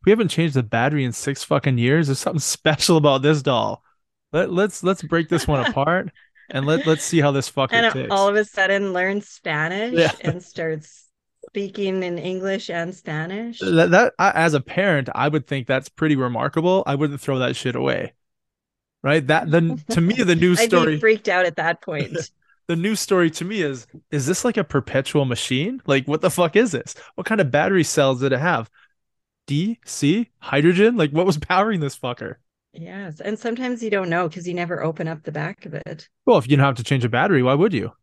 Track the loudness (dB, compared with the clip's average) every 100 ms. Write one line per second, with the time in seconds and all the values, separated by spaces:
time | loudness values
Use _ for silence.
0 | 4 4 2 0 0 0 -2 0 0 0
1 | -2 -4 -6 -6 -2 -2 2 2 4 2
2 | 2 0 -2 -4 -4 -2 0 0 4 4
3 | 4 4 2 2 2 0 -2 -6 _ _
4 | _ _ _ -2 0 0 -2 -2 -2 -2
5 | -2 -2 0 0 0 0 0 0 0 0
6 | -4 _ _ _ _ -6 0 0 2 0
7 | 2 2 4 2 -2 -2 0 2 2 0
8 | -2 2 2 2 -2 -2 0 0 0 -2
9 | -2 -4 -8 -12 -6 -4 -4 -4 -2 2
10 | 0 0 -6 -6 -10 -8 -6 -6 -10 _
11 | _ _ _ _ -12 -8 -8 -4 -4 -2
12 | -4 -6 -6 -6 -4 -6 -6 -8 -8 -10
13 | -8 -8 -6 -8 -10 -6 0 2 6 4
14 | 4 2 0 2 2 0 -2 -2 0 0
15 | -2 -2 -2 -2 -4 -8 -2 -4 -4 -4
16 | 0 0 0 -2 -2 0 2 2 0 -2
17 | -2 -4 -4 -2 -2 -2 -4 -2 -2 -2
18 | -6 _ _ _ _ _ _ _ _ _
19 | 0 0 2 0 4 2 2 -2 -4 0
20 | 2 2 2 4 4 4 4 2 2 2
21 | 2 2 0 0 0 0 -4 -4 -6 -6
22 | -6 -8 -10 _ _ _ -4 -2 0 -2
23 | 0 2 2 0 -6 -4 -4 -6 -14 -20
24 | _ -4 -2 0 0 -2 0 -2 0 -2
25 | 0 0 0 -2 -2 -2 -2 -6 0 0
26 | 0 -2 0 0 2 2 2 -2 -8 -18
27 | -18 -10 -4 0 2 2 2 2 2 2
28 | 2 2 0 0 0 -2 -4 _ _ _
29 | _ _ _ _ -4 -2 -2 -6 -10 -2
30 | 0 0 -2 _ -2 2 4 6 4 4
31 | 0 2 2 0 0 0 2 0 -4 -6
32 | -8 -8 -10 -12 _ _ _ -20 -16 -14
33 | -14 -10 -8 -6 -6 -6 -6 -6 -2 -2
34 | 0 0 -2 -6 -8 -6 -6 -4 -4 -4
35 | -6 -6 -10 -6 -8 -8 -12 -12 -12 -16
36 | -18 _ 4 4 6 4 4 2 -2 0
37 | 0 0 2 4 4 4 2 0 -6 _